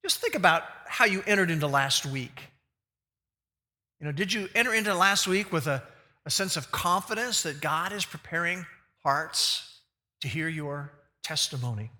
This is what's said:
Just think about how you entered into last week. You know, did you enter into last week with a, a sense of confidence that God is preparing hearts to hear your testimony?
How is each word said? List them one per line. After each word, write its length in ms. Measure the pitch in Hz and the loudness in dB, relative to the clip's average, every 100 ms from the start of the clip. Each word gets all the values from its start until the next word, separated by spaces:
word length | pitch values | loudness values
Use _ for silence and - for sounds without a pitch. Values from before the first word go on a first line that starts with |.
Just 200 | 381 - | -2 -2
think 140 | 480 - | 0 4
about 280 | 175 165 - - - | 6 4 0 -16 -10
how 180 | - | 2
you 180 | 226 190 214 | 2 2 2
entered 240 | 202 180 | 4 4
into 160 | 160 147 | 2 2
last 380 | 139 139 - 143 | 2 2 0 0
week. 340 | 135 123 - - _ _ _ _ _ _ _ _ _ _ _ _ _ _ _ | -6 -8 -12 -20 _ _ _ _ _ _ _ _ _ _ _ _ _ _ _
You 60 | 151 | -8
know, 80 | |
did 180 | 143 190 | -4 -2
you 160 | 220 190 220 | -2 0 0
enter 180 | 240 | 2
into 220 | 220 208 180 | 2 2 4
last 320 | 196 196 190 | 4 4 2
week 240 | 190 208 | 0 0
with 160 | 165 143 | -2 0
a, 160 | 135 - - _ _ 151 | -2 -4 -20 _ _ -4
a 40 | |
sense 260 | - 190 160 | -2 0 -4
of 160 | 135 | -4
confidence 720 | - 175 185 - 220 247 226 | -2 2 2 2 -4 -2 -2
that 160 | 165 143 | -2 -2
God 320 | 151 156 180 | 0 0 -2
is 140 | 202 - | -4 -6
preparing 600 | 156 - 165 170 180 170 - _ _ | -8 -6 -2 -2 -4 -8 -18 _ _
hearts 760 | 143 143 160 - - - - - _ _ _ _ | 0 0 0 0 0 -2 -6 -20 _ _ _ _
to 80 | 139 | -6
hear 180 | 117 160 | -4 -4
your 460 | 156 147 143 143 - _ _ | -4 -6 -8 -10 -16 _ _
testimony? 720 | - 156 - 135 123 107 110 | -6 -4 -2 -2 -4 -4 -8